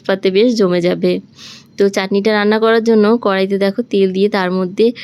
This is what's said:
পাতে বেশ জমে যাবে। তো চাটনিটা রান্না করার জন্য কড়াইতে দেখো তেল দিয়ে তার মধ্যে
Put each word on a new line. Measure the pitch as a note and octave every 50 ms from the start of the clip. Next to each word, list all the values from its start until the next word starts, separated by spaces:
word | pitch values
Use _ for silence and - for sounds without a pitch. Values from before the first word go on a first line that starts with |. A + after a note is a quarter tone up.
| -
পাতে | - F#3+ F#3+ - G3
বেশ | F#3 G3 A3 B3+ A#3+
জমে | A3 G3+ F3+ F3 F3
যাবে। | E3+ F3 F3+ E3+ F3+ F3+ F3+ F#3+ - - - - - - - - - _ _
তো | - G3+ G3+
চাটনিটা | G3 G#3+ F#3+ F#3+ G3 G3+ G3+ A3 G#3+
রান্না | G#3 G#3 G#3 G#3+ A3
করার | A3 A3+ A3+ A#3 A3
জন্য | A3+ A3+ A3 G#3 G#3 A3+
কড়াইতে | A#3+ - G#3 F#3+ F#3+ F#3+ F#3+ G3 G3
দেখো | G3 G3 G3 - A#3+
তেল | - - G3+ G3 F#3+ F#3
দিয়ে | F#3+ G3 G#3
তার | G#3 G3+ F#3 F3+
মধ্যে | F#3 F#3 F#3 F3+ F#3+ - A3 A#3 B3 -